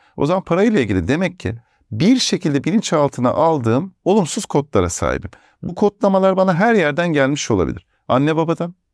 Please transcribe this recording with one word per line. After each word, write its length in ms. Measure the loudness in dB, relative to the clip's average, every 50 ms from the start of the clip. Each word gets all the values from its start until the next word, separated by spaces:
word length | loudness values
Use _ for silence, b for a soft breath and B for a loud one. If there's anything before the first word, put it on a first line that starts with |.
| b b b
O 100 | -4 -2
zaman 180 | 0 0 -2 -2
parayla 360 | -2 0 0 2 2 2 0
ilgili 280 | 0 0 0 -2 0 0
demek 300 | -2 -2 -2 -4 -6 -8
ki 140 | -8 -8 -8 -8 -14 _ _ _ _ _
bir 280 | -4 0 2 2 2 2
şekilde 460 | 0 -2 -2 -2 0 0 -2 0 0
bilinçaltına 640 | 0 -2 -2 0 0 0 2 2 0 0 -2 -2 0
aldığım 640 | 0 2 2 2 2 0 0 0 0 0 -2 -4 -10 _ _
olumsuz 420 | 0 2 2 0 0 -4 -8 -6
kodlara 440 | -2 -2 -2 -2 0 0 0 0 0
sahibim." 400 | -2 -2 -2 -2 -2 -4 -6 -10 b b b b b b
Bu 120 | -12 -10 -4
kodlamalar 640 | 0 0 0 0 _ 0 0 2 2 2 2 2
bana 180 | 2 2 2 2
her 200 | 2 2 2 4
yerden 340 | 2 2 0 0 0 -2 0
gelmiş 420 | 2 2 2 0 0 -2 -2 -2
olabilir. 360 | 0 0 0 -2 -4 -8 -14 _ _ _ _ -2
Anne 280 | 0 2 2 2 0
babadan, 380 | 0 0 -2 -2 -4 -6 -8 -10 _ _ _